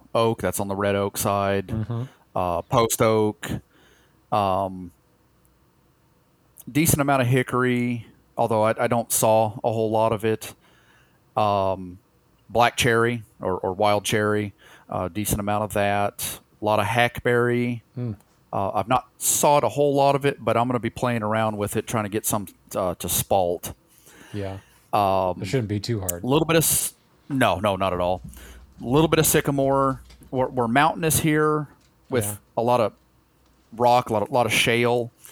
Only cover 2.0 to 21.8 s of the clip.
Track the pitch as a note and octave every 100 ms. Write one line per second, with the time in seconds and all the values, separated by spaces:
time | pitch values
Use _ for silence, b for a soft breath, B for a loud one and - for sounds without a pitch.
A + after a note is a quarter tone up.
2 | C3 B B - F2+ E2+ - B2+ A2+ -
3 | A#2 A2 G#2+ - - - - b b b
4 | b b - G#2+ G2 F#2+ G2 F#2 F2+ -
5 | _ _ _ _ _ _ _ _ _ _
6 | _ _ _ _ _ - - A#2+ E3+ -
7 | C#3+ C3+ B2 C3 B2 B2+ B2+ B2 B2 A#2+
8 | - - _ - A#2 A2 A2 A2+ A#2+ A#2+
9 | A2+ - A#2 A2 A2 A2+ A#2+ A2+ A2 A2
10 | A2+ A2 A2 A2 - - b b b b
11 | b b _ - G#2+ G2+ F#2+ F#2 F2+ F#2
12 | _ _ _ _ - G#2+ A#2+ - B2+ A2+
13 | A#2 A#2+ G#2+ - F#2+ F#2 F#2+ F#2 G#2 G#2
14 | G2 A2 G#2 G#2 G2+ - B B B G#2
15 | F2+ F#2+ G#2 G#2+ G2+ G#2 G#2+ G#2 G2+ G2+
16 | G2+ - - - _ - G#2+ G#2+ G2+ A#2+
17 | A#2+ - B2 A#2+ A#2+ A#2+ A#2+ A#2+ _ B2+
18 | B2 G2+ _ _ - G#2+ G2 G2+ G#2+ B2+
19 | - - - - D#3 D3 A2+ B2 D3 C#3
20 | C#3 C#3 C#3 - A2+ A2+ B2 B2 A2 -
21 | B2 A#2 G#2+ A2 A2 G#2 G2+ A2+